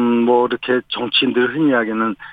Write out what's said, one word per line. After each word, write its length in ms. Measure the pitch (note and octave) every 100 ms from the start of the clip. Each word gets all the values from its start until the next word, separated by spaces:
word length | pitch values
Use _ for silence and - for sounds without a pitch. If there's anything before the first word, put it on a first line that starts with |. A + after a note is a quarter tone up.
| A#2+ A#2+ A#2
뭐 220 | B2 B2
이렇게 320 | A#2+ - B2+ -
정치인들 680 | A#2+ A#2+ - C3 A#2+ B2 C#3+
흔히 140 | D3+
이야기하는 440 | B2 A2 A2 A2+ F#2+ -